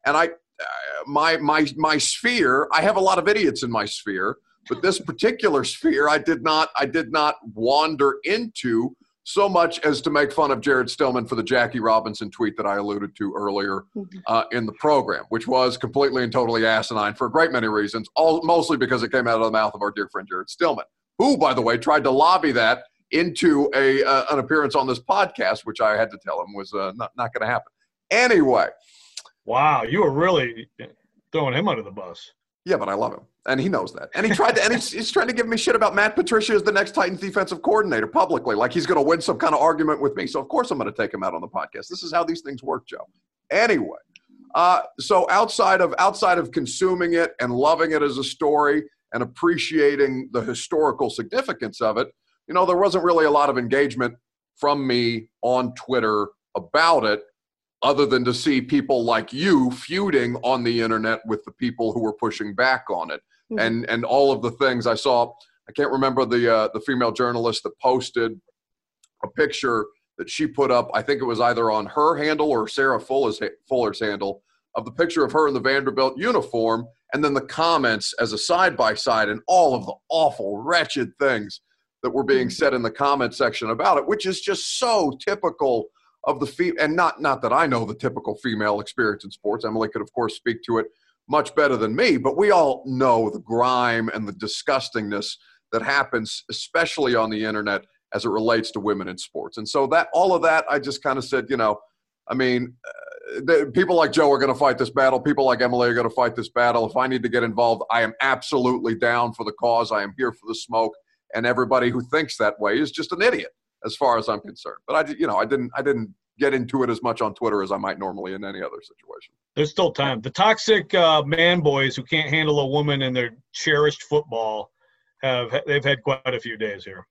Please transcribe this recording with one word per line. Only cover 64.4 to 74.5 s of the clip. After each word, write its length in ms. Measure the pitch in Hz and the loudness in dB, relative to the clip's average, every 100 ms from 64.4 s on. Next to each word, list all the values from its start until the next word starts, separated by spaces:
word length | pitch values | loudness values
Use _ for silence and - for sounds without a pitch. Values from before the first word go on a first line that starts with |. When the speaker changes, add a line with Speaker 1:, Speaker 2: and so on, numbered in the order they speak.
Speaker 1:
the 100 | 117 | -4
things 360 | - 135 123 117 | 0 0 2 -2
I 80 | 113 | 0
saw, 360 | 139 120 120 - _ _ - | 2 2 0 -6 _ _ -12
I 20 | |
can't 200 | 127 139 | -4 -2
remember 340 | 131 135 127 120 | 0 0 0 2
the, 260 | 120 117 | 2 4
uh, 180 | 110 107 | 4 2
the 60 | 107 | -2
female 320 | 123 127 120 | -4 0 0
journalist 500 | 117 123 120 117 110 | 0 0 0 -2 -2
that 140 | 107 - | -8 -2
posted 600 | 127 127 123 120 113 113 _ _ _ _ _ _ _ _ | 0 0 0 -2 -2 -4 _ _ _ _ _ _ _ _
a 40 | - | -10
picture 580 | - 147 - 131 113 104 _ _ - | 0 0 0 -2 -2 -4 _ _ -14
that 120 | 95 | -10
she 180 | - 151 | -4 -4
put 240 | 123 135 | 0 2
up. 180 | 120 117 | 2 2
I 80 | 110 | -4
think 200 | 110 107 | -2 -2
it 40 | 127 | -2
was 160 | 113 | 0
either 280 | 120 117 113 | 0 2 0
on 160 | 107 101 | 0 -2
her 280 | 151 151 147 | 2 2 2
handle 340 | 151 151 151 | -2 0 2
or 180 | 120 110 | 0 -2
Sarah 320 | - 135 117 | 0 0 0
Fuller's, 400 | - 135 123 104 104 - _ | -2 0 0 -2 -8 -10 _
Fuller's 320 | 127 110 101 | -2 -2 -2
handle 420 | 110 101 98 98 _ | -6 -4 -6 -8 _